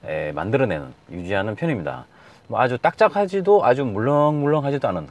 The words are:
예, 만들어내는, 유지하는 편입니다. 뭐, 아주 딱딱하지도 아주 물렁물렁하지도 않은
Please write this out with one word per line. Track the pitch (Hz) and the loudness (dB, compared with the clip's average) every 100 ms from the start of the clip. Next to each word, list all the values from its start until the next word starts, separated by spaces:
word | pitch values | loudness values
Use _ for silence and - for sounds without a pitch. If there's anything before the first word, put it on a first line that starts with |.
| - | -8
예, | 78 76 | -6 -4
만들어내는, | 73 92 131 123 80 65 - - | -4 -2 0 0 -2 -8 -16 -16
유지하는 | 85 87 98 104 104 | -12 -4 -2 -2 -4
편입니다. | 165 123 71 65 - _ - - - | -4 -4 -6 -10 -12 _ -20 -20 -6
뭐, | 110 | 0
아주 | 127 123 | 0 2
딱딱하지도 | 160 - 214 208 196 196 185 202 | 0 2 2 2 -2 0 4 4
아주 | - 127 | 6 2
물렁물렁하지도 | 135 101 120 147 147 151 143 151 139 143 127 | 0 -2 0 2 2 2 0 0 0 -2 -2
않은 | 90 73 | -4 -6